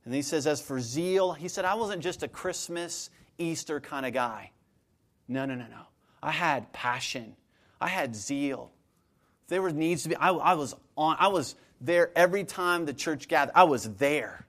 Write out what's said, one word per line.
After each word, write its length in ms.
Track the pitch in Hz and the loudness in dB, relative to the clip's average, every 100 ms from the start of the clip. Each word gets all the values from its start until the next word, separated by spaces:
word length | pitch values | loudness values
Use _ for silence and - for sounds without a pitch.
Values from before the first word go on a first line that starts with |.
| 120 | -4
And 80 | |
he 80 | 135 | -4
says, 240 | 143 160 143 | -2 0 0
"As 160 | 143 | -2
for 180 | - 131 | -2 -6
zeal," 540 | 117 135 175 190 185 | -4 -4 0 2 2
he 140 | 151 175 | -2 -8
said, 180 | 196 185 | -4 -2
"I 80 | |
wasn't 300 | 214 220 196 | -2 -2 -4
just 180 | 180 - | -4 -6
a 60 | 147 | -8
Christmas, 840 | - 190 170 - 170 170 - - _ _ - | -6 -6 -6 -8 -8 -8 -10 -12 _ _ -6
Easter 400 | 170 156 - 147 | -4 -4 -6 -8
kind 260 | - 143 131 | -6 -6 -2
of 80 | |
guy. 380 | 123 120 107 90 _ _ _ _ _ _ _ - | 0 -2 -4 -14 _ _ _ _ _ _ _ -8
No, 180 | 131 135 | -4 -4
no, 100 | 127 | -6
no, 100 | 113 | -10
no. 220 | - - _ _ _ | -18 -20 _ _ _
I 100 | - | -6
had 400 | 156 170 135 101 | 0 0 0 -4
passion. 640 | - 123 123 - 131 110 90 _ _ _ _ | -6 -4 -4 -6 -10 -12 -20 _ _ _ _
I 60 | 170 | -4
had 280 | 185 139 107 | -2 -4 -6
zeal. 560 | 98 139 143 123 123 _ _ _ _ _ _ _ | -6 -2 -2 -4 -10 _ _ _ _ _ _ _
If 60 | - | -4
there 120 | 180 | -2
was 120 | 185 | 0
needs 300 | 151 160 175 | 0 0 0
to 60 | 156 | -2
be, 60 | - | 0
I, 140 | 165 | 2
I 240 | 170 160 | 4 4
was 200 | 175 135 - _ - | 2 0 -8 _ 0
on, 220 | 156 160 | 0 4
I 80 | 190 | 4
was 280 | 185 123 - _ _ | 4 -2 -10 _ _
there 300 | 131 175 170 165 | 2 4 4 6
every 280 | 180 196 196 | 6 4 -2
time 400 | - 180 175 156 | -2 0 2 0
the 80 | |
church 340 | 135 - 151 - | -4 -4 -4 2
gathered. 240 | 156 139 165 | 2 6 8
I 80 | |
was 260 | 175 127 110 98 | 8 6 -2 0
there. 500 | 143 147 110 - | 2 2 -2 -12